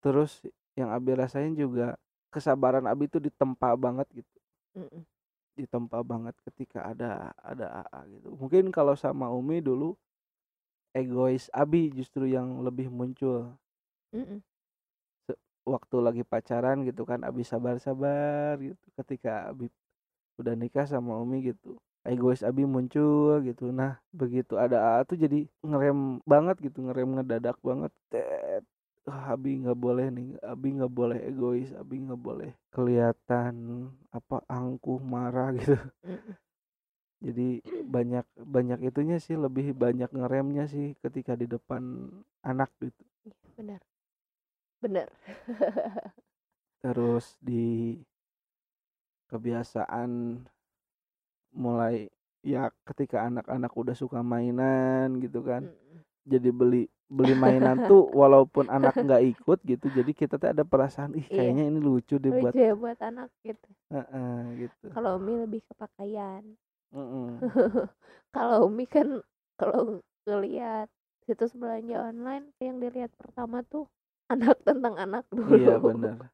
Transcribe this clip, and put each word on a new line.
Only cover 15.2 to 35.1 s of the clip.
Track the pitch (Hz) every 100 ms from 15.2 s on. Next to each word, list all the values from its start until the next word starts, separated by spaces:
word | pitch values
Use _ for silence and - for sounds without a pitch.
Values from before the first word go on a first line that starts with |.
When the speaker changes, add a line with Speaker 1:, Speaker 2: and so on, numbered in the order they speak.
| _
Speaker 1:
Se-, | 117 _ _
waktu | - 127 - 127
lagi | 120 117
pacaran | 120 117 - 120 123 135
gitu | 131 123
kan, | - 123
Abi | 123 123
sabar-sabar | 120 117 120 123 - 131 139 143 147 147 147 147
gitu. | 135 185 _
Ketika | - 131 131 - 107 92
Abi | 139 120 _ _ _ _ _ _ -
udah | 120
nikah | 117 120 139
sama | 143 139 120 113
Umi | 120 131 131
gitu, | - - - _ _
egois | - 123 123 127
Abi | 107 131 139
muncul | 131 127 147 151 147 147 151
gitu. | 131 120 123
Nah, | 127 135 131 _
begitu | 180 131 127 123 101
ada | 120 120
A | 113 113
A | 135
tuh | 180
jadi | 156 147 147 _
ngerem | 156 147 143 139 135 127
banget | - 143 165 190
gitu, | 143 135
ngerem | 131 127 127
ngedadak | 131 131 117 120 127
banget. | - 127 151 _ _
Tet. | - - 78 - 95 110 _ _ _
Wah, | - 139 135
Abi | 143 135 135
nggak | 123 123
boleh | 123 123 131
nih, | 123 127 139
Abi | - 120 135 139
nggak | 131
boleh | 123 123 120 -
egois, | 135 123 123 127
Abi | - 143 135 135
nggak | 123
boleh | 123 123 - - _
kelihatan, | - 123 120 117 113 _ 120 120 117 117 120 123 131 _
apa, | 120 _ 135 -
angkuh, | 127 127 127 - 127
marah | 131